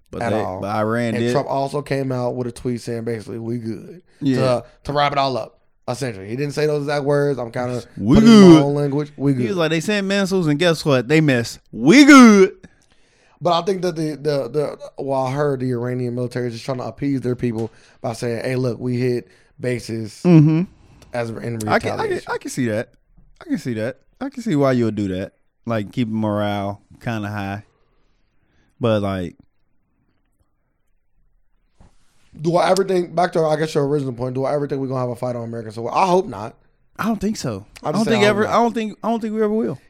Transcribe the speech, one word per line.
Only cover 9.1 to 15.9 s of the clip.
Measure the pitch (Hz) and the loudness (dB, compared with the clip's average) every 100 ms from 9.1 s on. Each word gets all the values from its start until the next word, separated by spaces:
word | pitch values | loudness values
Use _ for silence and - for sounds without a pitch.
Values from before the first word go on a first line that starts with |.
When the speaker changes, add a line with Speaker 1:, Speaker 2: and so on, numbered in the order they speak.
| 131 | -4
Speaker 2:
"We | 139 | -2
Speaker 1:
He | 131 | 0
was | 214 | -2
Speaker 2:
good." | 185 | 0
Speaker 1:
like, | 156 | 0
"They | 165 | 0
sent | 160 208 196 | -2 -2 0
missiles, | 202 185 190 156 | -2 0 0 0
and | 147 | 2
guess | 175 160 156 | 2 0 0
what? | 127 117 | 0 2
They | 156 | 2
missed. | 151 123 113 - _ | 4 2 -2 -10 _
We | 107 131 247 285 | 0 6 8 10
good." | 277 233 202 185 - - _ _ _ _ _ _ _ | 12 12 10 6 0 -20 _ _ _ _ _ _ _
Speaker 2:
But | 160 | -2
I | 170 175 | 0 -2
think | 190 | -2
that | 180 160 | -4 -4
the, | 156 135 | -6 -6
the, | 151 143 123 | -4 -4 -4
the, | 147 139 - - - | -4 -4 -8 -16 -12
well, | 139 135 131 | -6 -4 -2
I | |
heard | 139 147 131 | -2 -2 -2
the | 131 | -4
Iranian | 120 123 | -4 -4